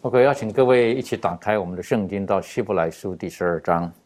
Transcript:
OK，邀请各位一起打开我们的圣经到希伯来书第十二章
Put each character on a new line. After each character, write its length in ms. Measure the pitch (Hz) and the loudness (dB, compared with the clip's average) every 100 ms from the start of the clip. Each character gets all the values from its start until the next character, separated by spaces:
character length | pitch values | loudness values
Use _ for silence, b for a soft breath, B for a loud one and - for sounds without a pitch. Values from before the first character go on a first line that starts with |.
OK， 200 | 123 123 | 2 4
邀 100 | 135 | 4
请 180 | 139 110 | 2 -2
各 140 | 107 127 | 2 4
位 300 | 123 117 131 | 6 4 0
一 40 | |
起 160 | - 113 | -4 -4
打 200 | - 87 | -4 -4
开 240 | 104 107 | -2 -2
我 40 | |
们 120 | 87 90 | -2 -8
的 80 | |
圣 260 | - 117 95 | -2 -2 0
经 160 | 101 98 | -4 0
到 160 | 98 | -2
希 180 | - - | -2 -6
伯 140 | 110 | -2
来 160 | 95 95 | 0 -2
书 260 | - 98 90 | -4 -10 -8
第 140 | 90 | -10
十 160 | - 90 | -4 -2
二 160 | 85 | -2
章 320 | - 85 87 - | 0 0 -2 -10